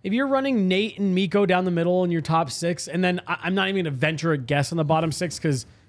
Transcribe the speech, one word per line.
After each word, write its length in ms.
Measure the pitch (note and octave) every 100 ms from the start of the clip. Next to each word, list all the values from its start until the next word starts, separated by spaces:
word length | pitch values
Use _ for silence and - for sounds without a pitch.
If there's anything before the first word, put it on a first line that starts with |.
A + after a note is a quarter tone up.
if 80 | F#3+
you're 160 | A3 C#4
running 400 | C4+ C4+ B3 F#3
Nate 320 | F#3 G#3+ -
and 160 | G3+ F3+
Mikko 300 | F#3+ G3+ G3+
down 200 | F3+ F#3
the 60 |
middle 320 | E3+ E3+ F3+
in 80 | F3+
your 100 | E3+
top 300 | D3+ D#3+ D#3+
six, 360 | - E3+ E3+ -
and 160 | F#3+
then 180 | F3+ F3+ -
I, 120 | E3+
I'm 120 | E3+ F#3+
not 140 | F#3+
even 160 | G3 E3
gonna 100 | C3+
venture 360 | D#3 D#3+ E3
a 60 | D3+
guess 340 | A#2+ C#3+ C3+
on 60 | E3
the 60 |
bottom 280 | D3+ D#3+ E3
six 280 | - F3+ -
'cause 260 | E3 C3+ - -